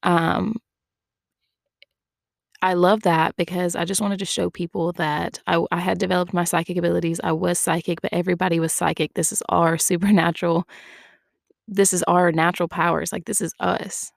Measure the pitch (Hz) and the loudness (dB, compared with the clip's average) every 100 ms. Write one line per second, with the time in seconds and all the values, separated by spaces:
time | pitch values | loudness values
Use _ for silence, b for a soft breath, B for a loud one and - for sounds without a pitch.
0 | 185 175 165 175 185 226 _ _ _ _ | 2 2 2 -2 -2 -6 _ _ _ _
1 | _ _ _ _ _ _ _ _ _ _ | _ _ _ _ _ _ _ _ _ _
2 | _ _ _ _ _ _ 185 180 180 220 | _ _ _ _ _ _ 0 4 4 4
3 | 185 165 165 - 170 180 180 170 170 196 | 4 2 2 0 -4 0 -2 -2 -4 -2
4 | 208 196 196 - 180 - 175 190 170 170 | -2 -4 -4 -2 -2 -4 -6 -2 -4 -2
5 | 156 151 170 - - 170 - 175 180 185 | -2 -2 -4 -6 -2 0 0 -2 -2 -2
6 | 185 180 180 180 170 175 170 175 170 175 | 0 0 0 -2 0 -2 -2 -2 0 0
7 | 165 165 170 160 175 175 - 170 - 170 | 0 -2 -2 0 0 0 0 -2 -2 -4
8 | - 175 175 175 185 165 160 - 170 160 | -2 -2 -2 0 2 2 0 0 -2 0
9 | 151 - 165 - - 175 170 165 - 175 | -4 -2 -2 -4 0 2 4 2 0 0
10 | 196 202 170 165 175 165 - B B B | 4 4 4 2 0 0 -2 B B B
11 | B B B B _ _ - 196 196 180 | B B B B _ _ -6 2 2 2
12 | - 180 180 160 165 170 170 180 170 160 | 2 4 4 4 0 0 -4 0 0 0
13 | 165 - 175 208 165 - 180 180 190 - | -2 -8 -6 -4 -4 -4 -2 -2 -4 -10
14 | - | -12